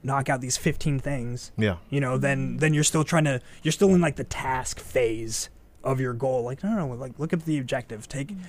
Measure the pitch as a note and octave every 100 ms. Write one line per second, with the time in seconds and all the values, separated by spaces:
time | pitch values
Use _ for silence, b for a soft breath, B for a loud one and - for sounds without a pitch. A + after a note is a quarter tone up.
0 | B2+ C#3 C3+ C3+ B2+ - E3+ C#3 - C#3
1 | C#3+ C#3 A#2+ A#2+ - - G#2+ F2 - C#3
2 | C3+ C3 C#3 C3+ C3 B2 D#3 D3+ D3+ D#3+
3 | D3+ E3 D3+ B2+ B B D#3 - G3 F#3
4 | E3 C3+ - - C3 C3 B2+ - - C3+
5 | A#2 A2+ A2+ A2 - - - - C3 C3
6 | B2+ A#2+ C3 B2+ A#2+ C3+ G3 A3 D3 A#2+
7 | C3 A#2+ D#3+ F3 D#3+ D3+ B2 C3 B2 A2
8 | A2+ C#3+ C#3 G3